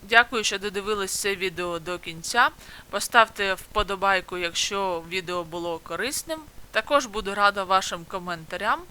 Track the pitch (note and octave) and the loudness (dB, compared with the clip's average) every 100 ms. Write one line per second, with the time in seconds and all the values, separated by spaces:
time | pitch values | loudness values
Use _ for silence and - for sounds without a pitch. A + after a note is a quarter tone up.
0 | G3+ A3+ A#3+ A#3+ G#3 G3+ G3+ G3 G3 G#3+ | 6 6 6 2 0 -2 -4 -4 -2 -2
1 | F#3+ - G3+ G3 F#3 E3 F3+ E3+ D#3+ F3 | -2 -2 -2 0 -2 -2 -4 -4 -4 -8
2 | - E3 E3 A#3 C4+ - - - - G3 | -8 -10 -2 4 4 2 -18 -20 -6 -6
3 | - A#3+ A3 - G3 F#3+ - G#3+ G3 G3 | 2 6 6 4 0 -2 -2 -2 0 0
4 | G3 F#3+ F3+ F3+ E3+ E3 - G3+ G3 E3+ | 2 2 0 -4 -4 -2 -2 0 -2 -2
5 | E3 F#3 F3 F3+ E3 F3 E3+ E3 - E3+ | -4 -6 -4 -4 -4 -6 -4 -6 -8 -4
6 | A3+ - - D#4+ D4+ - - - - C#4+ | -4 -4 -6 -8 -10 -18 -4 -4 2 0
7 | C4 G3+ G3 G3+ G3+ G3+ F#3 F#3+ F#3+ F#3 | 2 -6 -4 4 4 4 4 2 2 -6
8 | E3+ G3 F3+ E3+ D#3+ F3+ G3+ C#4+ F4+ | -6 -8 -6 -8 -8 -4 -2 -2 -4